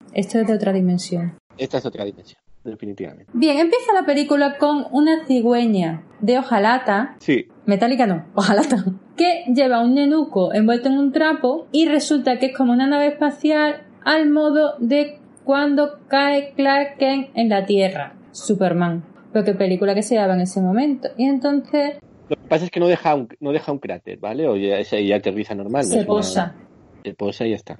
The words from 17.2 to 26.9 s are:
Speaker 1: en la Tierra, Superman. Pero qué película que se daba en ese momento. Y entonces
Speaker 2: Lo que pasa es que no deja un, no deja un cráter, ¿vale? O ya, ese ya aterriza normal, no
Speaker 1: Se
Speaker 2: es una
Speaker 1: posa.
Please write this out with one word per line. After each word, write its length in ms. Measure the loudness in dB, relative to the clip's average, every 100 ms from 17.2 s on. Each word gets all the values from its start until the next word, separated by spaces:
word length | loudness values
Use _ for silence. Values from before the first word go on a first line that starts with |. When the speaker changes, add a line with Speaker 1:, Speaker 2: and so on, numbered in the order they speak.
| -4
Speaker 1:
en 140 | -2 0
la 180 | 0 2
Tierra, 500 | 2 0 -2 -10 -16 -20
Superman. 760 | -8 -2 0 0 0 0 -2 -8 -18 -6
Pero 140 | -2 0
qué 80 |
película 420 | 0 0 0 0 0
que 60 |
se 120 | 0 0
daba 180 | 2
en 80 | 0
ese 180 | -2 -2
momento. 480 | 0 0 0 -2 -6 -2
Y 80 | -2
entonces 680 | 0 0 -2 0 -2 -2 -6 -16 -20 -8
Speaker 2:
Lo 60 | -8
que 120 | -2
pasa 160 | -2 -2
es 60 |
que 100 | 0
no 60 | 0
deja 280 | 2 0 -2
un, 140 | -4 -8
no 140 | -4
deja 180 | -4 -4
un 60 | -8
cráter, 380 | -8 -12 -12 -12
¿vale? 300 | -8 -4 -2
O 80 | 0
ya, 220 | 0 -2
ese 260 | -2 -2 0
ya 100 | 0
aterriza 400 | 0 -4 -6 -8
normal, 280 | -6 -2 0
no 60 |
Speaker 1:
Se 80 | 0
Speaker 2:
es 40 | 0
una 20 |
Speaker 1:
posa. 480 | -2 -2 -4 -4 -8 -20 -20 -20